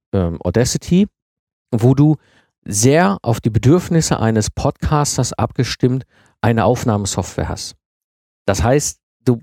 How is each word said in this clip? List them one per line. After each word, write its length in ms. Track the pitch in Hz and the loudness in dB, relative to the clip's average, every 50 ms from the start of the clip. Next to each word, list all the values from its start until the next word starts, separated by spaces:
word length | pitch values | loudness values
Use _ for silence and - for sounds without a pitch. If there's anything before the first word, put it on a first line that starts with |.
| _ _ | _ _
ähm, 280 | - 98 90 85 85 - | -4 -2 -2 -2 -4 -4
Audacity, 640 | - - - 110 123 - - 151 - - 175 185 208 - - _ _ _ _ _ _ _ _ _ _ _ | -6 -2 0 0 0 0 -2 -6 -2 0 2 2 2 0 -4 _ _ _ _ _ _ _ _ _ _ _
wo 240 | 123 107 117 127 135 | -2 2 4 4 4
du 220 | 135 147 156 151 - _ _ _ _ _ _ _ _ _ | 4 4 2 2 0 _ _ _ _ _ _ _ _ _
sehr 540 | - 101 101 113 131 147 165 185 202 - - | -8 -4 0 2 4 4 4 4 2 0 -2
auf 180 | - 113 113 - | -2 -4 -4 -2
die 100 | - 113 | -2 -2
Bedürfnisse 680 | 107 - - 123 165 180 - - 170 160 - - 151 - | -2 0 2 4 2 2 2 0 0 0 0 0 -2 0
eines 320 | 110 113 113 107 104 - | 0 0 0 0 -2 -2
Podcasters 840 | - - - 139 - - - - 156 147 143 - - - 123 - - | -4 -4 -4 -4 -4 -4 -4 -2 0 0 0 -2 -2 -2 -4 -4 -2
abgestimmt 680 | - 117 - - - 123 - - - - 123 127 135 - - _ _ _ _ _ _ | -4 -4 -4 -2 -4 -4 -4 -2 -2 -2 -2 -2 -4 -6 -10 _ _ _ _ _ _
eine 240 | - 113 117 113 - | 0 0 2 2 2
Aufnahmesoftware 840 | 120 123 123 - 123 104 104 101 92 - 98 87 - - - - - | 2 0 0 0 -2 -2 0 -2 -4 -4 -4 -6 -6 -8 -8 -6 -6
hast. 280 | - - - - - _ _ _ _ _ _ _ _ _ _ _ _ _ _ | -8 -10 -10 -14 -18 _ _ _ _ _ _ _ _ _ _ _ _ _ _
Das 160 | 98 101 - | -2 -2 0
heißt, 380 | 101 117 135 151 - - - _ _ _ _ _ _ | 2 2 2 0 0 -4 -8 _ _ _ _ _ _
du 140 | 127 120 110 | -2 -2 -2